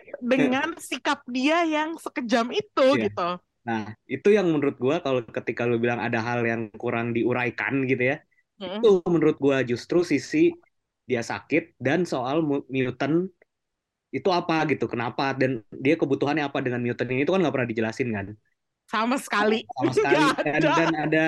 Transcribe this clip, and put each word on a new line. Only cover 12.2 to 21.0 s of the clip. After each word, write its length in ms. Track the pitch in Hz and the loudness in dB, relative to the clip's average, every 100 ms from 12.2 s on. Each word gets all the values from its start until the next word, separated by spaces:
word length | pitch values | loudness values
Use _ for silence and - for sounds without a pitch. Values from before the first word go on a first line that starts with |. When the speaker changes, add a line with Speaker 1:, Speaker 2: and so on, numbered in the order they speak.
| 123 151 156 | -2 0 0
Speaker 1:
mu-, 160 | 143 - 131 | -2 -2 -2
mutant 400 | 127 127 139 165 190 - _ _ _ _ _ _ _ 131 | -2 -2 0 0 -2 -8 _ _ _ _ _ _ _ -4
itu 120 | 160 175 | 0 0
apa 160 | 175 160 151 | 0 0 0
gitu, 140 | 131 113 | 0 -2
kenapa, 300 | 120 117 - 139 131 | -4 -4 -2 -4 0
dan 100 | 131 127 - - 135 | 0 -2 -8 -4 0
dia 100 | 165 | 2
kebutuhannya 420 | 147 139 143 151 143 | 2 0 0 0 -2
apa 100 | 143 131 | -4 -4
dengan 160 | 123 120 | -2 -2
mutant 240 | 120 123 | -2 -2
ini, 80 | 127 | 0
itu 80 | 147 | 0
kan 60 | 190 | 2
nggak 120 | 156 127 | 2 0
pernah 140 | 120 | -2
dijelasin 380 | 113 110 110 120 104 | -2 -4 -4 -6 -6
kan. 100 | 98 107 _ _ _ _ _ | -8 -12 _ _ _ _ _
Speaker 2:
Sama 240 | 214 226 262 | -2 0 -2
sekali. 480 | - 208 214 220 - - | -2 0 2 0 -4 -4
Speaker 1:
Sama 140 | - 214 | 0 2
sekali. 260 | 427 - - - | 2 4 2 2
Speaker 2:
<laughs> 60 | |
Nggak 140 | 151 147 | -2 2
Speaker 1:
Dan, 80 | |
Speaker 2:
ada. 100 | 156 165 | 2 2
Speaker 1:
dan 120 | 170 160 | 2 0